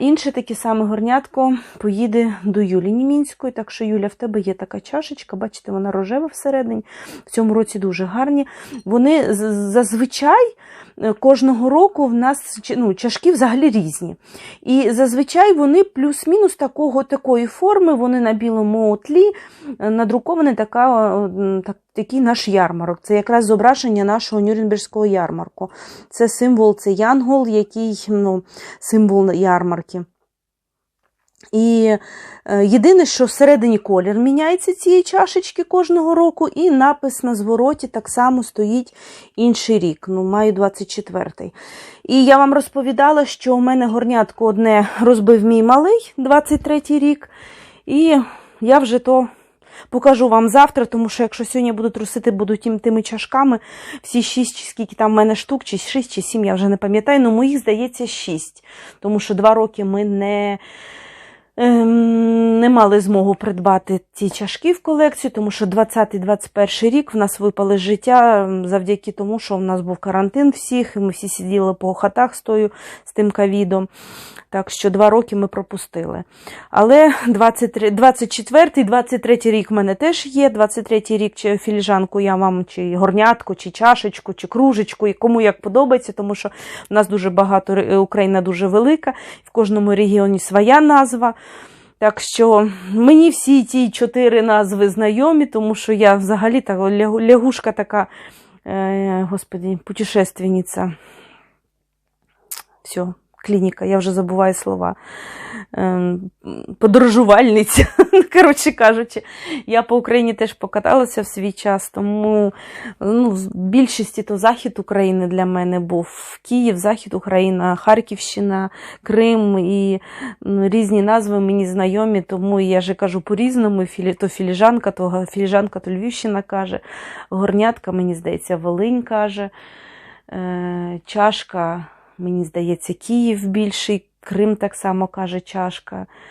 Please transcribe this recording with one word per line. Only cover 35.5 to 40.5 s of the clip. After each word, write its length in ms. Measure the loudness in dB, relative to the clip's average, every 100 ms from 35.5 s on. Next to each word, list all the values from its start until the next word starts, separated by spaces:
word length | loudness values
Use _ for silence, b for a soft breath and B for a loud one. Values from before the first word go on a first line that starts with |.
| -8
кожного 500 | -2 0 0 0 0
року, 340 | 2 2 0 -4
і 220 | -2 0
напис 520 | 4 2 0 -4 -6
на 120 | -6
звороті 520 | -4 -2 0 0 -2 -6
так 220 | -10 -6
само 340 | 0 2 0
стоїть 520 | -2 -4 -2 -2 -4 _ B B B 0
інший 420 | 0 2 0 0
рік, 280 | 0 -4 -6
ну, 160 | -4
маю 280 | -2 0 2